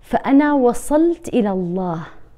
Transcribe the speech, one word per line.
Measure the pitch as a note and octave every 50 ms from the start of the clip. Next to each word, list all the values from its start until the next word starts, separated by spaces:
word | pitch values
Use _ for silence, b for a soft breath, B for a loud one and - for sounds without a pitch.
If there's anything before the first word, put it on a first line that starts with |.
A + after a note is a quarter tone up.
فأنا | _ - - A3+ - G#3+ C4+ C#4 D4 D4 D4
وصلت | C#4+ B3 A#3+ A#3+ - - - C#4 D#4 E4 E4+ E4+ E4 - -
إلى | - B3+ G#3 G#3
الله | F#3+ F#3 F#3 E3+ F3 F#3+ F#3 F3+ E3 E3 D#3+ - - - - - -